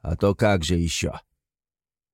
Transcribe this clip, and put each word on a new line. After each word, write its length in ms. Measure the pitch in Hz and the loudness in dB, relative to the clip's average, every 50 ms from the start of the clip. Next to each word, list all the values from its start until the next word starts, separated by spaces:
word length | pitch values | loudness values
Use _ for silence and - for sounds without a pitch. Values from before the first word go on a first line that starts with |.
"А 160 | - 78 82 | -8 -6 -2
то 180 | - 104 101 98 | 0 0 0 2
как 280 | - 113 104 101 87 | 2 2 2 2 2
же 140 | 78 78 90 | 0 0 0
еще?" 380 | 85 85 80 - - - - - - - _ _ _ _ _ _ _ _ _ _ _ _ _ _ _ _ _ | 0 0 -2 -2 -4 -4 -6 -8 -10 -16 _ _ _ _ _ _ _ _ _ _ _ _ _ _ _ _ _